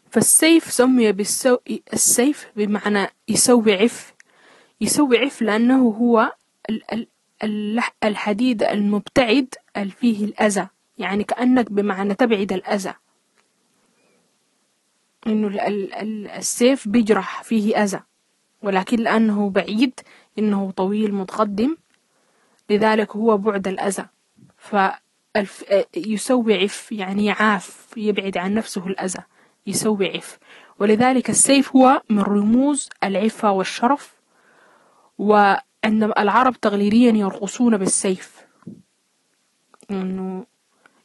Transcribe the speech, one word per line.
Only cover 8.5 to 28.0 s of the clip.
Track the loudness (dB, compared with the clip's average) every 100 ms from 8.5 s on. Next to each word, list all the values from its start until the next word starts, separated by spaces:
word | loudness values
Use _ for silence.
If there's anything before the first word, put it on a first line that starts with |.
| 0
المبتعد | -2 0 0 -2 0 0 2 2 0 -8 _ -8
ال-، | -8
فيه | -2 -2 0 -4
الأذى، | 0 0 0 -4 _ _ -8
يعني | -4 -4
كأنك | -4 -2 2 2 2
بمعنى | -2 -2 -2 -4
تبعد | 0 0 0 -2
الأذى، | -4 -4 -6 -6 -12 _ _ _ _ _ _ _ _ _ _ _ _ _ _ _ _ _ _ _ _ _ _ -4
إنه | -2 -2
ال-، | -4
ال-، | -4 -4 -6
ال-، | -10 -10 -10 -12
السيف | -10 -8 2 2 2 0
بيجرح | 0 4 2 0 -8
فيه | -4 -2 0 0
أذى، | 0 -4 -12 _ _ _ _ _
ولكن | -2 -2 0 -2
لأنه | 0 2 2 0 0
بعيد | -2 -2 0 -2 -2 -18 -20 _ -4
إنه | -2 0 -4
طويل | -4 -4 -2 -2
متقدم، | -4 -6 -4 -4 0 -2 -4 _ _ _ _ _ _ _ _ -2
لذلك | 0 2 2 -2 -2
هو | 0 2
بعد | 0 -4 -6
الأذى. | -4 -6 -6 -10 _ _ _ _ _
فالف-، | -4 -2 0 -4 _ _ _ -4 -4 -10 0 0 0 -6
يسوي | -6 -6 -2 0 0 0
عف | 0 -4 -12
يعني | -10 -6 -2 -2
يعاف، | 0 0 0 -4 -18 _
يبعد | -6